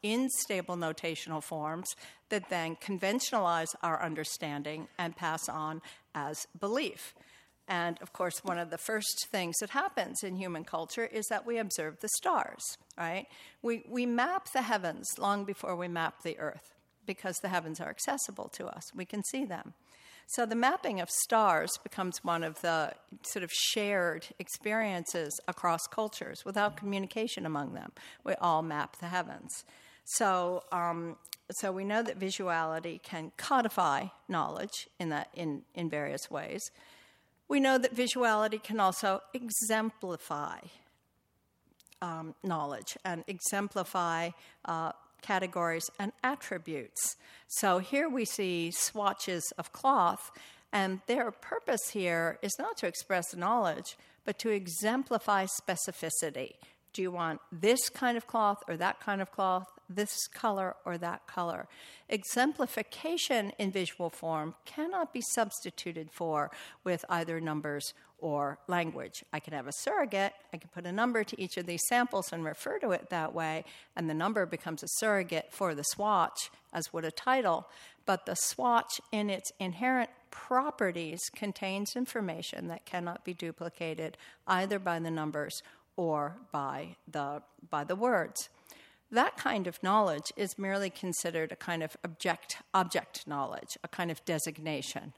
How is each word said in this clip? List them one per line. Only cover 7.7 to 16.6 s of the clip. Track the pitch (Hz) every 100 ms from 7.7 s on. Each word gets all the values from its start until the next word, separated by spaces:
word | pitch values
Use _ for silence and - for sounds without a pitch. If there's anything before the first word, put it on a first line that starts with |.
| 180 170 170
of | 185
course, | - 180 -
one | 196 170
of | 165
the | 160
first | - 220 208 - -
things | 202 170 170
that | 208
happens | 277 381 254 180 185
in | 196 185
human | 185 165 160
culture | 165 165 - 226
is | 220 208
that | 208 233
we | 233
observe | 208 - 156 170
the | 214
stars, | - - 311 - - - - _ -
right? | 165 185 - - - -
We, | 233 233 -
we | 247 247
map | 240 269 370 -
the | 269
heavens | 226 214 175 - - -
long | 202 202 196
before | 196 - 175
we | 180
map | 170 160 -
the | 170 -
earth, | 151 -